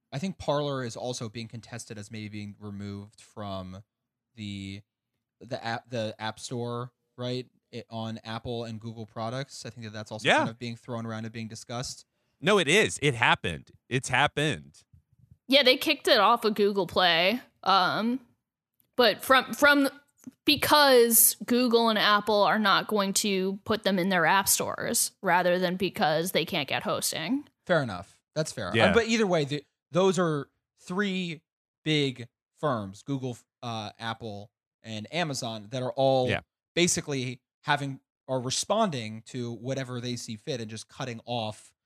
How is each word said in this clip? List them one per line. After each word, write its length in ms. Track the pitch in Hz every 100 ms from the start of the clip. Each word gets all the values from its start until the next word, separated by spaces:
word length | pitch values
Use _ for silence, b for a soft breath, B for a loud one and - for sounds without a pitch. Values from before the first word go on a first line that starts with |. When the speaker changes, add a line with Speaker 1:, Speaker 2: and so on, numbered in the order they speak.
| _
Speaker 1:
I 80 | 135
think 180 | 190 -
Parler 460 | - 147 147 135 123
is 100 | -
also 320 | 120 123 113
being 180 | 117 110
contested 500 | 117 - 117 - 107
as 120 | 101
maybe 180 | 110 104
being 260 | 107 104 98
removed 640 | 104 101 101 101 101 _
from 640 | - - 104 95 92 92 - _ _ _ _ 117
the, 460 | 104 98 95 98 _ _ _ _ _ _
the 220 | 110 127
app, 260 | 117 110 -
the 260 | 120 110 -
App 200 | 110 -
Store, 520 | - 123 120 120 123 _ _ -
right? 280 | 123 127 120 _ _
It, 140 | 120 -
on 300 | 113 113 113
Apple 400 | 113 113 131 117 113
and 140 | 110
Google 260 | 113 113 107
products. 600 | 120 113 127 139 - 120
I 40 |
think 160 | 120 110
that 80 |
that's 180 | 107 107
also 160 | 110 123
Speaker 2:
Yeah. 100 | 269
Speaker 1:
kind 120 | 285
of 80 | 117
being 160 | 120 113
thrown 280 | - 117 113
around 200 | 110 113
and 80 |
being 140 | 113 110
discussed. 580 | 110 - 120 123 - - _ _ _
Speaker 2:
No, 200 | 156 208
it 80 | 139
is. 320 | 196 135 -
It 140 | 143 117
happened. 560 | 131 170 101 73 - _ -
It's 200 | 131 -
happened. 760 | 123 147 - 151 85 69 - _ _ _ _ _ _ -
Speaker 3:
Yeah, 160 | 269
they 120 | 254 285
kicked 320 | 311 294 370
it 120 | 254
off 260 | 202 233 214
of 80 |
Google 320 | 214 202 196 170
Play. 560 | 202 180 165 180 247 - _
Um, 560 | 190 190 180 143 226 262 _ _ _ _ _ _ _ -
but 280 | 233 170
from, 300 | - 262 247
from, 360 | - 285 285 277 - _ _ - _ -
because 880 | 294 - 302 277 247 233 226 - - 220
Google 440 | 240 254 233 233
and 100 | 214
Apple 440 | 190 208 202 208
are 160 | 185 208
not 280 | 202 165 190
going 260 | 214 196
to 460 | 196 214 190 190 196 -
put 180 | 208
them 160 | 196 190
in 100 | 180
their 160 | 185 160
app 220 | 190 196
stores 640 | - 104 - - 226 - _
rather 380 | 190 175 180 180
than 160 | 180 180
because 560 | 185 - 170 160 175
they 140 | 180 156
can't 220 | 170 135
get 160 | 120
hosting. 600 | 214 127 - - 160 277 - _ -
Speaker 1:
Fair 180 | 170
enough. 340 | 127 90 - _ _ 151
That's 160 | 156
fair. 200 | - 92
Speaker 2:
Yeah. 140 | 113 107
Speaker 1:
Uh, 60 |
but 140 | 220 226
either 200 | 226 208
way, 180 | 175 139
the, 180 | 143 - _ _
those 280 | 160 190 185
are 280 | 175 151 139 _ _ _
three 600 | - 180 202 185 175 156 _ _ _ _
big 440 | 156 151 139 127 120 _ _ -
firms: 440 | 151 117 98 98
Google, 340 | - 139 127 113 _ _
uh, 280 | 123 113 104 -
Apple, 500 | 113 113 113 101 104 _ _ _
and 240 | 110 107 104
Amazon, 540 | 160 165 127 120 110 104
that 100 | 127
are 100 | 127
all 360 | - 135 131 127
Speaker 2:
Yeah. 120 | 101 - _ _ -
Speaker 1:
basically 640 | 175 - 151 139 127 120 _ _
having, 360 | - 143 139 135 _ _ -
are 120 | 131
responding 840 | 123 - - 208 214 135 107 110 -
to 240 | 131 120
whatever 460 | 117 120 135 127 123
they 160 | 123 123
see 200 | - 110
fit 240 | - 127
and 80 | 110
just 180 | 110 -
cutting 320 | - 131 113 -
off, 480 | 120 110 - - _